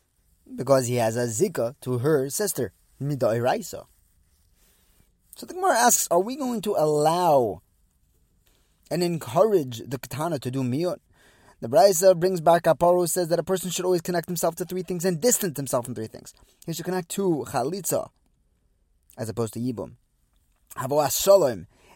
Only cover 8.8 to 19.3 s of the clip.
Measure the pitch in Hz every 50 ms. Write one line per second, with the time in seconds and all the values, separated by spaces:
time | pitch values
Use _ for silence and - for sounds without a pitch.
8.8 | _ - 151 170 180 175 175 156 - - 113 165 196 226 208 180 147 127 120 113
9.8 | - - 131 131 - - - 123 156 170 165 135 - 127 127 135 131 123 120 143
10.8 | 170 180 156 - _ _ _ _ _ _ _ _ _ _ _ - - 120 123 156
11.8 | 190 208 190 156 190 190 185 165 170 190 190 175 151 170 165 170 - 170 156 131
12.8 | 175 175 180 180 180 165 - 185 180 156 170 165 160 180 190 180 - 180 165 -
13.8 | 175 185 185 175 170 - 170 170 160 - 180 165 - 170 160 - 185 165 185 185
14.8 | 175 - 185 175 160 190 180 156 147 247 233 - - 185 135 143 139 127 - 127
15.8 | 120 123 120 107 110 110 - - - - - _ _ _ _ _ - - 165 156
16.8 | 165 175 180 185 170 - - 196 196 190 165 139 117 - - 131 117 139 180 202
17.8 | 170 - 147 110 - - _ _ _ _ _ _ _ _ _ _ _ _ _ _
18.8 | _ _ _ _ _ _ _ - 120 107